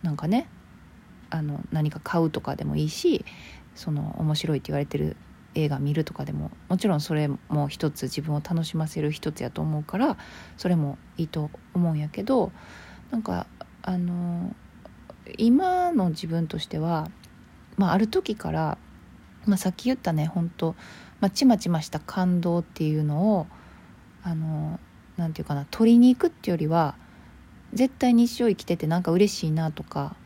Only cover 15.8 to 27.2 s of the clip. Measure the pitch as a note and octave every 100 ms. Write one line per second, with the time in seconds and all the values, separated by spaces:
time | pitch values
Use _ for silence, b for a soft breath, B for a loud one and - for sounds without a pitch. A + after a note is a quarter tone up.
15.8 | F4+ D#4+ F#3 D#3 E3 E3 D#3+ D#3+ - D#3
16.8 | E3 E3 D#3 - - - - - - -
17.8 | F#3+ F#3+ A3 F#4 - G#3+ E3 D#3+ D#3 -
18.8 | - - - - - - - F#3+ F#3 F3+
19.8 | B3 C4 - D#3 D#3 F3+ E3+ - E3 -
20.8 | B B B B G3 - C4+ A3 - E3
21.8 | D#3 D3+ - - F#3 F3 E3+ E3+ E3 -
22.8 | D#3 D#3 D3+ D3 G3+ G3+ D#3+ B B B
23.8 | B B - - F3+ E3 D#3+ D3+ D#3 E3
24.8 | - - - - E3 D#3 D#3 C#3+ C#3+ -
25.8 | A3+ A#3 B3 B3 F4 - - E3+ D3+ E3
26.8 | D#3 - B B